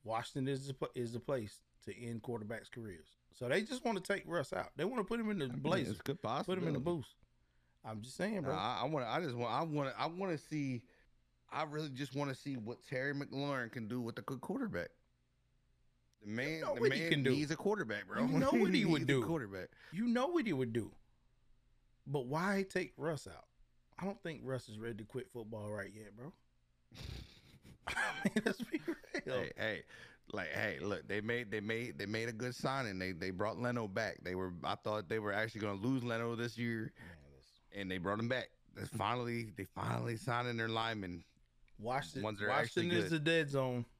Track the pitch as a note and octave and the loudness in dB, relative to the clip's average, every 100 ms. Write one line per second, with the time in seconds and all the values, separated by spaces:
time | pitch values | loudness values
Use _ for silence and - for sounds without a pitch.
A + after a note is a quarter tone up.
0 | G#2 A2+ - C#3+ C3+ C3+ C#3 C3+ C#3+ B2+ | 0 -2 0 -2 0 0 -4 -4 -4 -2
1 | A#2 A#2 - C3+ G#2 - _ _ - G2 | -2 -2 0 -2 -2 -10 _ _ -12 -8
2 | A#2 A#2 A#2+ A#2 G#2 A2+ G#2 B2 A2 E2 | -6 -6 -4 -4 -4 -6 -8 -10 -8 -10
3 | - _ _ - B2 E3 A3 C4 A#3 G3 | -16 _ _ -6 2 2 2 -2 0 0
4 | - G3 - E3+ - - - - F3+ B3+ | 0 -2 0 -2 0 -2 -4 -2 0 0
5 | F#3+ A#3 G#3+ G3+ C3+ C3 C#3+ F#3 C3+ G#2+ | 0 0 0 2 0 0 2 4 2 -2
6 | - C#3 A2 C3 F#3+ F#3 E3 D3 D3 E3+ | -2 -2 0 0 2 2 2 2 2 0
7 | - _ - _ _ _ _ _ - A2 | -4 _ -20 _ _ _ _ _ -8 -8
8 | B2 - F#3+ G#3 C#3 F#2 G#2+ A2 B2+ D#3 | -8 -2 0 0 0 0 0 2 2 2
9 | A#2 C3+ F3 A#2+ A#2+ B2 E3 D3 C3+ G#2+ | 2 0 0 0 2 2 2 2 0 0
10 | D3 F3 G3 D3+ - D3+ C#3 B2 - - | -2 0 -2 -2 -2 -2 0 -2 -6 -20
11 | _ _ _ _ _ B2+ D#3 D3+ D#3 B2+ | _ _ _ _ _ -4 -2 -2 -4 -4
12 | C#3+ C3+ C#3+ C3+ C#3+ C3 G#2+ A#2+ - C3 | -4 0 -2 -2 -4 -4 -4 -8 -4 0
13 | C#3 C#3+ C#3 C3+ C#3+ C3+ A#2 B2 A2 B2 | 0 0 -2 -2 0 0 -2 -4 -2 -2
14 | A#2 - - C3 - A3 A#3 F2 E2+ _ | -2 -4 -6 -6 -4 -2 0 -2 -4 _
15 | _ _ _ _ _ _ _ _ _ _ | _ _ _ _ _ _ _ _ _ _
16 | _ _ G#2+ A2 - - D#5+ - - C3+ | _ _ -4 -2 -2 -2 -2 4 4 4
17 | E3 D3+ C3+ C3+ D3 D#3+ - G#3 B2 G#2 | 4 4 6 4 2 0 0 0 0 -4
18 | G2 - A#3+ C4 C4+ A#3+ G3+ F#3+ G3 D3+ | -2 0 4 6 6 6 6 6 6 4
19 | B2 C3+ A2+ E3 G#2+ F#2+ F2+ - - D#3+ | 6 4 4 0 -2 -6 -8 -12 -10 -2
20 | A#3+ A#3 C4+ F4 A3+ C3+ B2 A2+ F#2+ - | 2 4 4 4 4 2 2 2 -2 -10
21 | _ _ _ _ _ - _ _ _ _ | _ _ _ _ _ -20 _ _ _ _
22 | - C#3+ B2 D3+ F#3 G3 F#3+ F#3 F3 - | -2 0 2 2 4 4 2 0 -2 -2
23 | D3 D3 - D#2 - _ - _ _ - | -2 -2 -6 -16 -18 _ -20 _ _ -6
24 | F#3 G3 E3+ C#3 B2 C3 - G#2+ A#2 A2 | -4 -4 -6 -6 -4 -4 -4 -6 -6 -6
25 | A2 B2+ - A#2+ G#2+ A2 G#2 G#2 G2 G#2 | -6 -8 -6 -10 -8 -6 -4 -4 -6 -10
26 | G#2 G#2 C3+ - _ _ _ _ _ - | -16 -12 -14 -14 _ _ _ _ _ -12
27 | - - - - - - - - - - | -10 -10 -12 -18 -20 -20 -20 -10 -4 0
28 | - - - A3 G#3+ G3 A#3 D#4 - - | 0 2 2 2 0 -2 -4 -4 -4 -6
29 | - D4+ - B2+ D#2+ - A2 F#2 - - | -6 -6 -2 -2 -4 -2 -2 -2 -8 -18
30 | - - - G#2 E2 F#2 A2 C#2+ F#2 F2+ | -18 -20 -6 -4 -2 0 0 0 -2 -4
31 | - G2+ G#2+ A#2+ A2+ G#2+ G#2 A2+ A#2+ C#2+ | -2 -2 0 -2 0 -2 0 -2 -2 -4
32 | G2+ A2 A#2 A2 B2 A#2+ C#3 C3+ A#2 F#2 | -2 0 -2 -2 -4 0 0 0 -2 -2
33 | F#2 E2+ F#2+ F2+ G#2 F#2+ B2 B2 G#2+ G2+ | -2 -2 -2 0 -2 0 0 0 0 0
34 | G#2+ - F2 F#2 F#2 E2+ D2 G#2 A2 G#2+ | -2 -2 -2 0 -2 -2 -2 -2 0 -2
35 | E2 A2 G#2 G2 A2 A2 G#2+ G2 A#2 C3+ | 0 0 2 2 0 0 -2 2 2 2
36 | A#2+ A2+ A#2 A#2 A#2+ A2+ A#2+ A2+ A2 - | 2 0 0 0 -2 0 -2 0 -4 -8
37 | F2 E2+ C#2+ - - - _ G2+ F#2+ F#2 | -18 -16 -20 -20 -20 -20 _ -6 -2 0
38 | F2 G#2 A#2 B2+ G#2 - - - G2+ A2 | 0 2 2 0 -2 -12 -18 -10 -6 0
39 | G2+ B2 A#2+ A#2 A2 F#2+ F#2+ F#2+ A#2 A#2+ | 2 2 0 -2 -4 -8 -8 -4 0 0
40 | A#2+ A2+ - A#2+ B2 A#2 A2+ A2+ A2+ A2 | 0 -2 0 0 2 0 2 2 0 0
41 | F#2 F2 - _ - _ - - G#2+ C3 | -4 -6 -10 _ -20 _ -20 -8 -2 0
42 | D#3 - G#2+ G2+ G#2 - A#2 - E3+ F3 | -2 -2 -2 2 4 4 4 2 4 4
43 | D#3+ D#3+ D3+ E3 D3 C#3 C3 B2 A#2+ | 4 4 6 6 4 2 2 0 -4